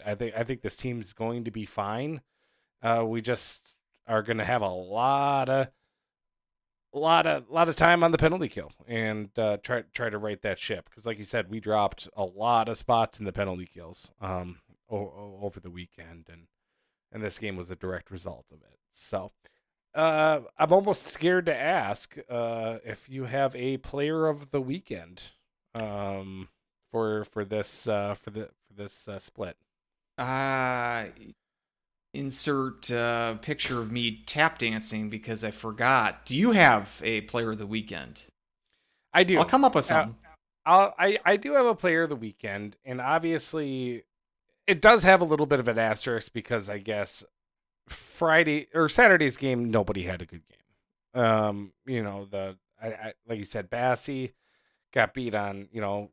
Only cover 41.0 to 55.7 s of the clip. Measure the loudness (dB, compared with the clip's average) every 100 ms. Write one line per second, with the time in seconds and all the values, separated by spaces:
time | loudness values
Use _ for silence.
41 | 2 4 4 2 2 2 4 2 2 2
42 | 2 -2 -10 -10 -8 -8 -8 -12 -12 -6
43 | 0 0 0 -2 -4 -6 -4 -4 -6 -8
44 | -12 _ _ _ _ _ 0 6 8 8
45 | 8 8 6 2 4 2 2 2 2 0
46 | -2 -4 -4 -8 -4 -4 -4 -8 -4 -4
47 | -4 -6 -10 _ _ _ _ _ -20 -18
48 | -14 -2 4 6 6 2 -2 0 2 6
49 | 8 8 4 0 0 0 2 0 0 -2
50 | -6 -8 -10 -18 _ _ _ _ _ _
51 | _ 0 4 4 2 -2 -10 _ -8 -6
52 | -6 -8 -8 -8 -8 -10 _ _ -12 -10
53 | -14 -14 -10 -8 -6 -8 -6 -2 0 0
54 | -4 -6 -8 _ _ _ _ _ _ 2
55 | 2 0 -4 -2 -2 -8 -10